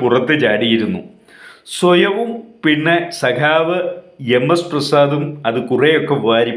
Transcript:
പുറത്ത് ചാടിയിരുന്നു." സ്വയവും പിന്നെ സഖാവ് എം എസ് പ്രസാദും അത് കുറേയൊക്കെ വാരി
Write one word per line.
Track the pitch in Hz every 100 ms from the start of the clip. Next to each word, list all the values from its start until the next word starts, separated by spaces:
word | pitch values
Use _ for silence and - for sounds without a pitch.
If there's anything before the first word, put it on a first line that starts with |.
പുറത്ത് | 120 123 - 147
ചാടിയിരുന്നു." | 117 107 117 113 101 90 - - _ - - - -
സ്വയവും | - 180 175 202 208 233 - - -
പിന്നെ | 156 151 160 170 170 -
സഖാവ് | 127 135 151 160 165 180 180 - - - 120 123
എം | 143
എസ് | 170 -
പ്രസാദും | 147 - 147 143 147 - - 117
അത് | 123 -
കുറേയൊക്കെ | 127 147 156 - 131
വാരി | 110 113 117